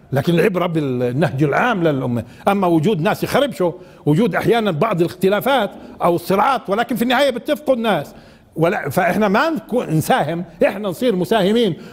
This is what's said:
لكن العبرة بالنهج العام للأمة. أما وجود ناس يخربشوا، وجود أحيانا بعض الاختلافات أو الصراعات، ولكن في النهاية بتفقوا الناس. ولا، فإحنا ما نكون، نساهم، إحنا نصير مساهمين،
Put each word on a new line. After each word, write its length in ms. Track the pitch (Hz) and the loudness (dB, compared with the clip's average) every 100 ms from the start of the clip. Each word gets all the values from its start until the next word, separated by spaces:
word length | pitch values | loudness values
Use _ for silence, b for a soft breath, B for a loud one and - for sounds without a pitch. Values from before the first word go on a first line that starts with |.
| - | -4
لكن 220 | 131 170 | -2 2
العبرة 340 | 170 214 185 175 | 2 2 2 -2
بالنهج 760 | 160 143 123 123 127 170 135 | -2 -2 -2 -2 0 0 0
العام 400 | 147 147 240 202 | 0 2 0 0
للأمة. 400 | 165 135 131 120 - B - | 0 0 -2 -4 -6 B -2
أما 200 | 202 180 | 0 2
وجود 340 | 165 165 185 | 2 2 0
ناس 220 | 190 180 | 0 -2
يخربشوا، 480 | 165 233 277 180 175 - B B 147 | 0 0 0 -2 -4 -4 B B 0
وجود 300 | 151 233 170 | 2 2 0
أحيانا 360 | 156 233 208 | 0 2 0
بعض 300 | 151 226 170 | 0 0 0
الاختلافات 680 | 170 - 190 202 240 269 202 - B B | -2 0 0 2 2 0 0 -6 B B
أو 120 | 180 170 | 0 0
الصراعات، 540 | - 196 233 254 - | 0 2 2 0 -2
ولكن 260 | 202 240 226 | -2 -2 -2
في 60 | |
النهاية 280 | 240 247 285 | 0 2 0
بتفقوا 460 | 240 - 262 - 254 | -2 -4 -4 -2 0
الناس. 380 | 226 170 - - B B B - | 0 -2 -4 -16 B B B -2
ولا، 340 | 160 202 - | 0 0 -2
فإحنا 380 | - 175 196 208 | 0 0 2 2
ما 220 | 214 320 | 2 2
نكون، 400 | 285 - 247 - | -2 -4 -4 0
نساهم، 560 | 156 208 262 147 170 180 B 277 | -2 2 0 0 -4 -8 B 0
إحنا 220 | 196 208 | 0 -6
نصير 260 | 160 247 185 | -2 0 0
مساهمين، 640 | 170 131 185 233 214 151 B | 0 2 2 2 0 -2 B